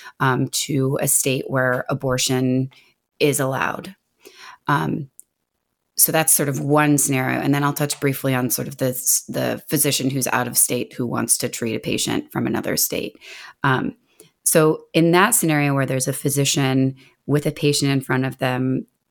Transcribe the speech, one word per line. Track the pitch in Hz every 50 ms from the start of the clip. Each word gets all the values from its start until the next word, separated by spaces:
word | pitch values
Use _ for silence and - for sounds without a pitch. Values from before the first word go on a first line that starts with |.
| - - - -
um, | 139 131 127 135 135 131
to | - - - - 165 135 135 131 143 -
a | - 143
state | - - - 139 131 143 - -
where | 135 131 127 127 123 127 - -
abortion | 143 120 135 131 127 127 - - 131 127 131 127 127 131 131 131 - - _ _ _ _ _ _ _ -
is | 147 147 131 135
allowed. | 135 131 135 123 80 - - - - 190 190 _ _ _ _ _ _ - - - - - - _ -
Um, | - 143 147 160 143 - 160 139 - _ _ - _ _ _ _ _ _ _ _ _ _ _ _ _ - -
so | - -
that's | 151 160 156 -
sort | - - 151 139
of | 135 147
one | 147 139 147 151 151 147 147
scenario. | 139 - 143 139 131 131 127 127 127
And | - 139 143
then | 143 143
I'll | 143 143
touch | - 147 143 - -
briefly | 147 139 135 - - 135 131
on | 127 127 120
sort | - - 127 143
of | 139 -
the, | 131 127 123 - - - - - - -
the | - 139 127 123 113 113 - -
physician | 165 143 - 143 135 - 127 135
who's | 135 135 120 -
out | - 120 123 120
of | -
state | - - - 127 123 - - -
who | - 123
wants | 117 123 117 117 - - -
to | - 120
treat | - - 123 113 110
a | 113
patient | - - 98 - - - - - - -
from | - - 120
another | - - - - - - -
state. | - - - - - - - - - - - - - - - -
Um, | - 135 131 - - - - _ _ _ _ _ - _ _ _ -
so | - - 165 156 156 156 - - _ -
in | 170 165 170
that | 170 180 196 233
scenario | 233 - 180 160 151 147 147 143 139
where | 139 135
there's | 127 131 131 - 143
a | 135
physician | - - 143 135 139 139 139 - 147 139 131 131 131 131 131 135 - - _ _ _ -
with | - 139 151 -
a | 156
patient | 147 - 151 147 143 - 143 139
in | 139 135
front | - - 135 131 131
of | 131 127 -
them | 131 127 127 127 127 131 131 - - _ _ _ _ _